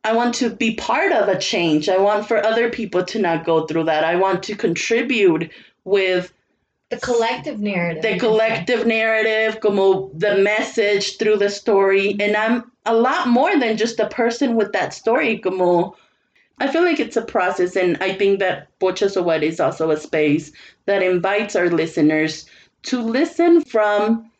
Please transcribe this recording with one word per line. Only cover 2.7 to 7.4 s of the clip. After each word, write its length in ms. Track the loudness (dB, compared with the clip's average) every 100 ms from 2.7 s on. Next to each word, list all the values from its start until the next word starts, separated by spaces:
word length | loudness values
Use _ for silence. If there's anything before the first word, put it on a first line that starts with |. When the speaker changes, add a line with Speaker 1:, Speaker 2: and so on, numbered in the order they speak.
| -2 -4 -4 -2
Speaker 1:
to 140 | -2
not 260 | 0 -2 0
go 200 | 0 0
through 180 | -2 0
that. 180 | 0
I 120 | 0 0
want 280 | 0 -2
to 120 | -6 -4
contribute 960 | -4 -2 0 -2 0 2 2 2 -4 -12 -20 _
with 500 | -2 0 2 0 -2 _ _ _ _ _ _
Speaker 2:
The 80 | -10
collective 640 | -2 0 0 -4